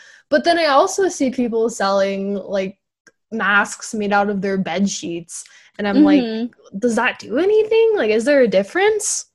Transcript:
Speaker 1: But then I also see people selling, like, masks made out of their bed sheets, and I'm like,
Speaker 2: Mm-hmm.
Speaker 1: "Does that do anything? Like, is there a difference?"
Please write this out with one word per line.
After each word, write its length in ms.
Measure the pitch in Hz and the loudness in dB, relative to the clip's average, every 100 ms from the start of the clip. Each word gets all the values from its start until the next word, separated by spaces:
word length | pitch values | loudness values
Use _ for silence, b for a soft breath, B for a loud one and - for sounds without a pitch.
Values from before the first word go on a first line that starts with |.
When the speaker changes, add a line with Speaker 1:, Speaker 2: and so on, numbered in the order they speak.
| b b - | b b -2
Speaker 1:
But 160 | 302 | 0
then 160 | 339 339 | 2 2
I 60 | 311 | 4
also 420 | 269 392 392 370 | 4 2 0 -2
see 220 | - 269 | -2 -2
people 380 | - 240 226 226 | -2 -2 -2 -2
selling, 680 | 226 196 196 196 196 196 | -2 -2 0 0 -2 -6
like, 440 | 202 - 196 190 - _ _ _ _ _ | -6 -6 -6 -6 -10 _ _ _ _ _
masks 600 | 220 185 104 110 - - | -6 0 2 0 -4 -10
made 180 | - 202 | -6 0
out 180 | 208 - | 0 0
of 120 | 202 | -2
their 140 | 196 190 | -2 -4
bed 320 | 180 175 196 | -2 -2 -2
sheets, 560 | - 165 170 165 - b b b - | -4 -8 -10 -12 -18 b b b -8
and 120 | 208 | 0
I'm 160 | 202 | 4
like, 180 | 294 294 | 6 4
Speaker 2:
Mm-hmm. 560 | 233 220 240 _ _ 196 | 2 -4 -6 _ _ -4
Speaker 1:
"Does 160 | 247 | -2
that 240 | 220 240 - | 0 -2 -4
do 200 | - 247 | -4 -2
anything? 540 | 381 427 440 453 453 415 | 2 2 2 2 2 2
Like, 140 | 220 | 0
is 140 | 214 | 0
there 180 | 233 285 | 2 4
a 60 | 240 | 4
difference?" 800 | 185 202 349 415 427 - - - | 2 0 0 0 0 -2 -6 -10